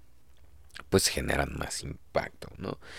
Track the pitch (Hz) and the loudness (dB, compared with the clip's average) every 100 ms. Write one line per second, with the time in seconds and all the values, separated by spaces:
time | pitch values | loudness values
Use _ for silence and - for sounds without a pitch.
0 | - - - - - - - - - 95 | -18 -18 -18 -18 -18 -18 -16 -14 6 8
1 | - - - - 71 73 73 - - - | 8 4 2 2 2 0 -4 -4 -4 -8
2 | - - - - - - 95 - - | 0 0 0 -6 -12 -6 -4 -4 -8